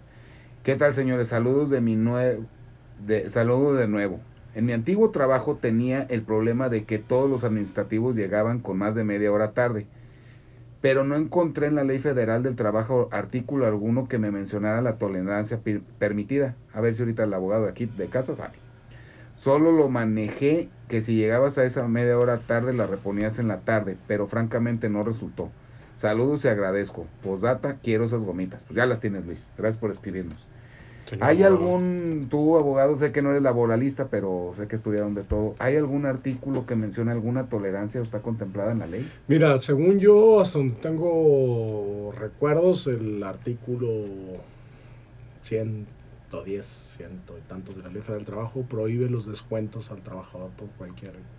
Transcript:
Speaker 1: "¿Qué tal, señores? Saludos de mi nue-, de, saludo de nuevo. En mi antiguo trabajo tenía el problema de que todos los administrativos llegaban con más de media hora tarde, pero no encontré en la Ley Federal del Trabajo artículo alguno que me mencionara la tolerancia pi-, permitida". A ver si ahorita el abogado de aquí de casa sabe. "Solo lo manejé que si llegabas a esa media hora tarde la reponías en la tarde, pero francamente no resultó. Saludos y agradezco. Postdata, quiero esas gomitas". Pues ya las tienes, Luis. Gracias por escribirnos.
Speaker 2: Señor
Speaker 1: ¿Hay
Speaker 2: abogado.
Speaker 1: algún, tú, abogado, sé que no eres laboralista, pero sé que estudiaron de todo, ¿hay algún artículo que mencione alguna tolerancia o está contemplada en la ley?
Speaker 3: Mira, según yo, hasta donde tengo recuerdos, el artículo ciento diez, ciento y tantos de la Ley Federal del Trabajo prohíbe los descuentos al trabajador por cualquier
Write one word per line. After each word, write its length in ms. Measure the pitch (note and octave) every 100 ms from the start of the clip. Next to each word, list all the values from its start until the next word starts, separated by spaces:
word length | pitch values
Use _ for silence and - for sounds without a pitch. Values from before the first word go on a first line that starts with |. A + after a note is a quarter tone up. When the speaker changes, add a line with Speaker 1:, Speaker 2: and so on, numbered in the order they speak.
| - - - - - -
Speaker 1:
"¿Qué 100 | - C3+
tal, 180 | D3
señores? 340 | C3+ C3 B2 A#2
Saludos 400 | A#2+ A#2+ C#3 D3
de 100 | C3+
mi 120 | A#2 A2
nue-, 440 | A2+ B2 B2+ A2 A2+ - - - - - G2+
de, 220 | G#2+ G2
saludo 440 | A#2 A#2 B2 C#3+
de 120 | C#3 A2
nuevo. 320 | G#2 G2+ F2+ - - -
En 100 | A2+
mi 80 | A#2+
antiguo 380 | A#2 A2+ G3 A3
trabajo 460 | E3+ C3 C3 D3 C#3+
tenía 420 | B2 A2+ B2 C3+ C3
el 140 | A#2+
problema 460 | A2 A2 A2+ A#2+ C3
de 140 | A2+
que 140 | G#2+ G#2+
todos 300 | - B2+ C#3
los 140 | B2+
administrativos 720 | A#2 G#2+ G2 - G2 A2 B2 A2+
llegaban 420 | F#2+ G#2 A2 A#2+
con 180 | G#2+ F#2
más 160 | G#2
de 100 | A2
media 260 | G#2+ G2+ G#2
hora 220 | G#2 G#2+
tarde, 340 | B2 A#2+ G#2+ G2+ - - - - - - - - -
pero 240 | C#3 C3+
no 120 | C3+ C#3+
encontré 500 | D#3+ F3 E3 C#3+ D3
en 80 |
la 100 | D3
Ley 140 | C3+ C3+
Federal 440 | C#3+ B2+ A2+ A#2
del 140 | C3 A#2
Trabajo 520 | G#2+ G#2+ A2+ C3 A#2
artículo 540 | G2+ - B2+ A#2 C#3 A#2
alguno 420 | G#2+ G#2+ A#2+ B2
que 100 | A#2+
me 120 | G#2+
mencionara 480 | G2+ G2 G#2 G#2 A2+
la 160 | B2 A2
tolerancia 600 | G#2 F#2+ F#2+ G2+ G#2+ A#2
pi-, 240 | A2 G#2 - -
permitida". 580 | G#2 G#2 G2+ C3+ C3+ B2 -
A 80 | G#2+
ver 140 | A#2 A2+
si 60 |
ahorita 220 | A#2 A2+
el 100 | G#2+
abogado 300 | F#2+ F#2 G#2+
de 60 | G#2
aquí 160 | F#2 A#2
de 200 | F#2+ -
casa 260 | B2+ C3
sabe. 200 | A#2+ - - - - - - - - - -
"Solo 340 | C3+ C#3+ E3
lo 180 | D#3+ C#3+
manejé 800 | B2 A2+ G#2+ G#2+ - C#3 D#3+ - - -
que 140 | A#2
si 140 | A2+ A2+
llegabas 420 | G#2+ A#2 C#3 C3+
a 60 |
esa 220 | B2+ C3 A#2+
media 300 | A#2 A#2+ A#2+
hora 200 | B2 A#2
tarde 340 | - A#2 B2
la 140 | B2 G2
reponías 520 | F#2+ G2 G2+ G#2+ A2+
en 100 | A2+
la 120 | F#2
tarde, 360 | - A2+ F#2+ F#2 -
pero 180 | G#2 G2+
francamente 600 | A#2 A2+ A#2 A#2 A#2 A2+
no 140 | G#2
resultó. 460 | G#2+ A2+ F2+ - E2+ - - - - -
Saludos 480 | A2 A2 C3 D3
y 40 | C#3+
agradezco. 580 | G#2 F#2+ G2 F#2+ F2+ E2 -
Postdata, 540 | F#2+ F#2+ A2+ B2 C#3+ C#3
quiero 220 | A#2+ A2
esas 180 | A2+ A#2
gomitas". 420 | G2+ F2 F#2 -
Pues 120 | - G2+
ya 100 | B2+
las 140 | A2+
tienes, 260 | A2 F#2+ E2+
Luis. 220 | F2 - -
Gracias 200 | A2 A2
por 120 | A2
escribirnos. 560 | F#2+ G2+ F#2 E2+ - - - - - - - -
Speaker 2:
Señor 180 | A2 B2+
Speaker 1:
¿Hay 160 | E3+
Speaker 2:
abogado. 280 | G3 F#3 F3 F3+
Speaker 1:
algún, 500 | F3+ F3+ E3+ D#3+ C3
tú, 300 | D3 D3+ E3
abogado, 400 | C#3+ C3+ C#3 C#3+
sé 140 | D3
que 100 | C#3+
no 80 | C#3
eres 100 | C#3+
laboralista, 680 | C3+ A#2+ A#2 A2+ C3+ C#3 B2+
pero 420 | G#2 F#2+ F2+ F2+ F2+
sé 80 | G#2
que 80 | A2+
estudiaron 380 | A2 G#2 G#2
de 80 | G#2
todo, 320 | F#2+ G#2+ G#2+ G#2+
¿hay 160 | B2 D3
algún 280 | D3 C#3
artículo 600 | C#3+ C3 C#3 A#2+ C#3 C3 B2
que 80 | A#2
mencione 360 | G#2+ G2 A#2
alguna 360 | A#2 A2+ B2 B2
tolerancia 500 | A#2 G2 G2 G#2 B2
o 60 |
está 160 | A2+ G#2
contemplada 520 | A2 A2 G2 G2+ G#2
en 80 | A#2
la 60 | E2
ley? 240 | F2+ C#3+ - -
Speaker 3:
Mira, 300 | D#3 D#3 C3+
según 440 | C3 C#3 E3+ G3
yo, 380 | G3+ G#3 A3 G#3+
hasta 200 | F#3 D#3
donde 160 | C3+
tengo 1400 | A#2 D#3+ D#3+ E3+ E3 D#3 C#3 C3 A#2 A2 G#2+ G2+ G2+ G#2 A2+
recuerdos, 680 | G#2+ - D3 D#3 F3+ F3 C#3
el 340 | A#2+ A2 G#2
artículo 640 | G2 F#2 - A#2+ - B2 A#2+ A2 G#2 F#2+ F#2+ F2+ - - - - - - - - - -
ciento 1040 | - A2 A2 G#2+ G#2 - - - - -
diez, 220 | F#2 G2+ - - - -
ciento 400 | F2 F#2 - E2+
y 20 | -
tantos 260 | F#2 F#2+ F#2+
de 60 |
la 40 | F#2
Ley 140 | F#2
Federal 160 | G#2+ G#2+
del 80 | G#2
Trabajo 360 | G#2 A2+ B2 B2
prohíbe 400 | A#2 A2 A#2+ B2
los 160 | A#2+ G#2
descuentos 640 | G#2+ - A2 G#2+ A2+ A2
al 120 | G2
trabajador 480 | - F#2 F#2 F2+ F#2
por 180 | - G#2
cualquier 440 | - F2+ F2 F#2+ - -